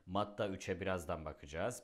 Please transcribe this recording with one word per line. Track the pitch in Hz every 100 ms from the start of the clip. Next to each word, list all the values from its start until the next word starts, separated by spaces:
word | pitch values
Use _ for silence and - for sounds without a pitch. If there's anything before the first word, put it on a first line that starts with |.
| -
Matta | 95 104 104 104
üçe | 95 - 90
birazdan | 95 92 82 82 76
bakacağız. | 76 73 80 107 127